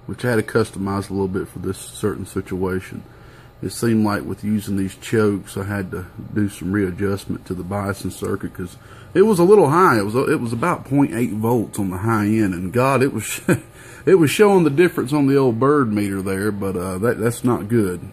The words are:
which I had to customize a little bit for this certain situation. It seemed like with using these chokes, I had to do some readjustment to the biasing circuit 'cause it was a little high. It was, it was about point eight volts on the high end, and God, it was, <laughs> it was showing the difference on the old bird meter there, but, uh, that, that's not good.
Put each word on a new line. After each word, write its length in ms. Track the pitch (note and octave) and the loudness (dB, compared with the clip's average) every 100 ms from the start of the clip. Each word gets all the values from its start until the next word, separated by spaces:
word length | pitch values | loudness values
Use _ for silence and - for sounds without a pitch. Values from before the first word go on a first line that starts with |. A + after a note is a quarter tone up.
| - | -14
which 180 | - | -6
I 60 | B2 | 0
had 60 | A2+ | 0
to 60 | |
customize 680 | G#2+ A#2 G#2+ - G2 G2 F#2+ | 0 0 -2 -2 -4 -4 -4
a 20 | |
little 160 | F#2+ F#2+ | -4 -2
bit 180 | F#2 E2+ | -4 -6
for 140 | - | -8
this 180 | F2 F#2+ | -8 -8
certain 480 | - - G#2+ - F#2+ | -10 -6 -4 -4 -6
situation. 800 | G2 - F#2 F#2 F#2 - - - - - - - - | -8 -6 -4 -2 -4 -6 -14 -16 -20 -20 -20 -20 -12
It 80 | F#2+ | -10
seemed 340 | - A#2+ A2 | -2 0 2
like 200 | G#2+ G2+ | 2 0
with 180 | C#2 F#2 | -4 -8
using 340 | G#2 G#2+ G2 G2 | -2 -4 -2 -4
these 200 | F#2+ - | -4 -6
chokes, 600 | - A2+ G#2+ G2+ - G2+ | -2 2 2 0 -6 -8
I 60 | |
had 300 | G2 G2+ F#2 | -6 -6 -6
to 140 | F#2 F2+ G#2 - | -8 -10 -14 -6
do 140 | G#2 G#2 | -2 -2
some 240 | - E2+ | -2 -4
readjustment 760 | G2+ F#2+ F2+ G2 G2 - F#2+ - | 0 0 -2 -4 -4 -6 -10 -8
to 80 | |
the 80 | F2+ | -10
biasing 480 | F2 G2+ G2 G2 F#2 | -6 -4 -4 -4 -8
circuit 420 | - G2 G2 - | -6 -8 -6 -10
'cause 220 | - F2+ - - - - | -10 -12 -12 -20 -20 -4
it 80 | - | 2
was 160 | G#3+ F#3 | 4 4
a 60 | |
little 260 | F3 G#3 C#3+ | 6 6 6
high. 280 | D#3+ F#3 A#2 | 6 4 4
It 60 | |
was, 120 | G2+ A#2 | 2 0
it 240 | - D3+ | 0 0
was 120 | A#2 | -2
about 340 | A#2 D#3+ E3 - | -4 -2 -4 -2
point 260 | C#3 C#3 | 0 2
eight 200 | A2+ B2 | 0 -2
volts 440 | G#2 A2+ A#2+ G2 - | -2 0 0 0 -4
on 120 | G2 | -4
the 80 | F2+ | -2
high 280 | G#2+ A2 G2+ | 0 2 2
end, 280 | A2 G2+ | 2 2
and 180 | F2 F#2 | 0 -4
God, 280 | A2+ C3 C3+ | 0 2 2
it 120 | C#3+ | 0
was, 280 | A2 - - - D#3 - | -2 -6 -6 -2 -2 -2
<laughs> 320 | - - - | -20 -20 -4
it 120 | C#3+ F#3 | 4 6
was 160 | D3 | 6
showing 320 | - G#3 F#3+ | 6 6 6
the 60 | D#3 | 4
difference 420 | C#3 F3+ - B2+ | 4 2 2 -2
on 160 | D3+ C#3 | 2 4
the 80 | C#3 | 4
old 240 | C3+ A2+ | 4 2
bird 320 | C3 D3+ A#2+ | 2 4 2
meter 280 | G#2 G#2 G2 | 0 -2 -2
there, 300 | F#2+ F#2+ G#2+ | -2 -2 -2
but, 260 | G2+ G2 F#2 | -2 -4 -4
uh, 220 | F#2 F#2 | -4 -2
that, 220 | A2+ F2 | -2 0
that's 240 | A2+ A#2 | -2 0
not 240 | B2 G2+ G2+ | 0 -2 0
good. 320 | A#2 G2 F2 G2 | 0 2 -2 -10